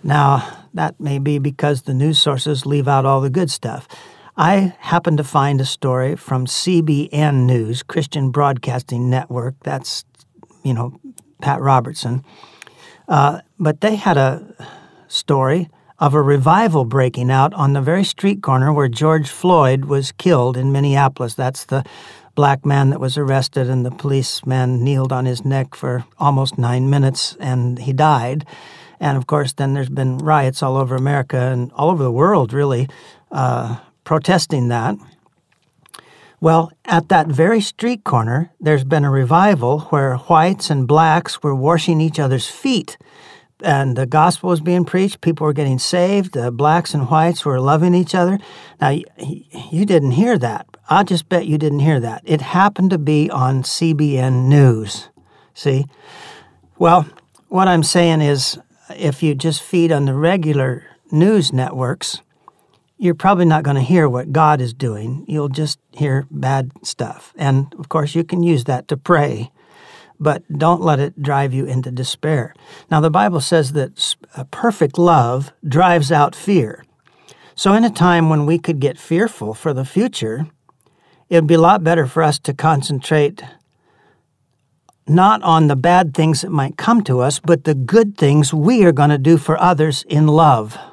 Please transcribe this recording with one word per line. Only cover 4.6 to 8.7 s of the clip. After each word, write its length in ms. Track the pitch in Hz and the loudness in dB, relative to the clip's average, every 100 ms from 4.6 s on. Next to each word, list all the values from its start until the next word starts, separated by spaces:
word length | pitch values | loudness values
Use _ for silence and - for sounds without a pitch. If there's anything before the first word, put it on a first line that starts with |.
| 190 - | 0 -4
happened 400 | - 170 170 151 | -2 -2 0 -2
to 60 | |
find 360 | 143 151 139 139 | 0 0 0 0
a 40 | |
story 520 | 131 - 139 127 131 - | -2 -4 -4 -2 -2 -6
from 300 | - 131 127 | -6 -6 -4
C 340 | - - 180 | -6 0 0
B 280 | 156 143 147 | 2 -2 -2
N 340 | 147 151 135 123 | 0 0 2 2
News, 360 | 127 110 120 | 0 -2 -8
Christian 480 | - - 143 156 135 | -6 -6 -4 -4 -2
Broadcasting 800 | 123 143 131 - | 0 0 0 -4